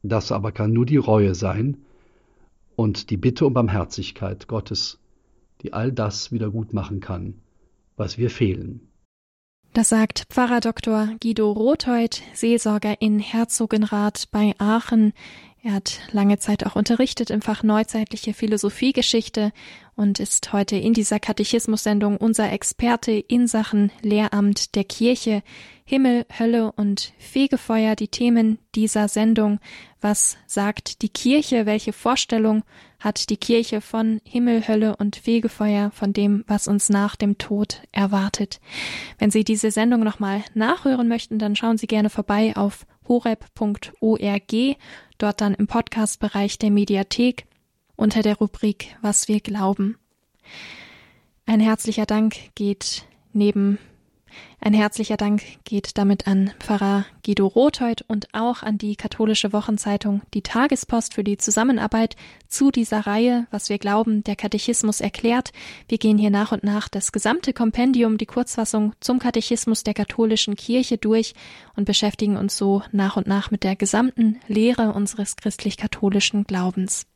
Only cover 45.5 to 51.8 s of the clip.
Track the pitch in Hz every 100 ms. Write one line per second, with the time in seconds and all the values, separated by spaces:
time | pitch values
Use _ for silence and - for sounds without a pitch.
45.5 | 196 208 233 - 226 214 - 214 202 202
46.5 | - 214 208 202 196 196 - 247 247 -
47.5 | _ _ _ _ - 214 220 214 208 208
48.5 | - 214 - - - 214 202 - 208 -
49.5 | 208 190 202 196 233 _ _ _ _ -
50.5 | - - - - - _ _ _ _ -
51.5 | 220 220 220